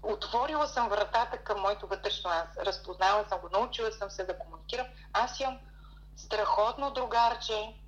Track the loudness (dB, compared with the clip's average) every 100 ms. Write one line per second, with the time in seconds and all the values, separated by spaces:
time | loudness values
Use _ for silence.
0 | -2 -4 0 2 2 2 0 2 2 2
1 | 4 2 2 -2 -4 0 0 0 -4 -4
2 | -2 -2 0 0 -2 -4 -4 -4 -8 2
3 | 4 6 2 -4 0 0 0 0 -4 -4
4 | -8 -4 -4 -4 -10 -14 -6 -6 -6 -10
5 | -2 0 0 0 -4 -4 -14 -18 -18 -18
6 | -18 -18 -4 0 4 4 4 2 -2 0
7 | 2 6 6 4 -2 -2 -4 -10